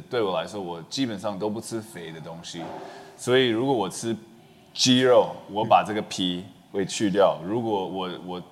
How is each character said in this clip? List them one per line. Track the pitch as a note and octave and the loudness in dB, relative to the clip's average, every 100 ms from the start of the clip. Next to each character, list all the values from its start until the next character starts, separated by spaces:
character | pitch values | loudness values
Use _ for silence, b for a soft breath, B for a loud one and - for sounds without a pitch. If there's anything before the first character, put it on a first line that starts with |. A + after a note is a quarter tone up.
| D2+ | -6
对 | B2 | -2
我 | G2+ E2+ | 0 0
来 | F2 | -4
说， | G#2 | -8
我 | F2 E2+ | -8 -10
基 | D#2 - B2+ | -10 -4 -4
本 | G2+ | -2
上 | G#2 F#2+ | -6 -4
都 | G#2+ | -4
不 | G#2+ | -4
吃 | - A2+ | -6 -8
肥 | G#2+ F2+ D#2+ | -10 -14 -14
的 | D#2+ | -12
东 | D#2 E2 | -14 -14
西， | - E2+ D#2+ - B B B B | -12 -10 -10 -12 B B B B
所 | B2 C3 | 2 4
以 | B2+ | 4
如 | A2 C3+ | 2 2
果 | B2+ | 2
我 | F#2+ | 0
吃 | - A#2 A2 - - - - - | -4 -4 -6 -8 -20 -20 -20 -18
鸡 | - - B2+ | -2 4 6
肉， | B2+ A#2 E2+ - - | 8 6 6 0 -8
我 | G2+ A#2 | -4 4
把 | F#2+ F2 | 4 4
这 | |
个 | G#2+ | -4
皮 | - - F#2 F2 G2+ - _ | -4 -2 -2 -2 -8 -18 _
会 | G2+ F#2 | -4 -4
去 | - G#2 | 0 0
掉。 | G2 F#2 D#2 E2+ | 6 6 4 -2
如 | A2+ | -4
果 | A2+ G2+ F2+ | -2 -2 -4
我， | F#2 F#2 E2+ F2+ | -4 -6 -8 -10
我 | F2+ E2+ | -10 -12